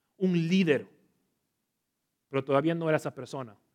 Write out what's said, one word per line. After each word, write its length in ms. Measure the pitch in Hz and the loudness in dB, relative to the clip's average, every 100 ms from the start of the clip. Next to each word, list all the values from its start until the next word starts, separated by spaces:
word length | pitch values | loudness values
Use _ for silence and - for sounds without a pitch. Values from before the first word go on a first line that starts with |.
| _ - | _ -4
un 320 | 190 175 165 | 0 2 2
líder, 380 | 190 170 131 101 _ _ _ _ _ _ _ _ _ _ _ _ _ - | 2 4 2 -2 _ _ _ _ _ _ _ _ _ _ _ _ _ -8
pero 160 | 135 | -6
todavía 300 | 135 139 156 | 0 0 0
no 140 | 170 165 | -2 0
era 100 | 151 | 0
esa 140 | 151 | -2
persona, 440 | - 127 143 120 101 _ | -10 -12 -12 -12 -18 _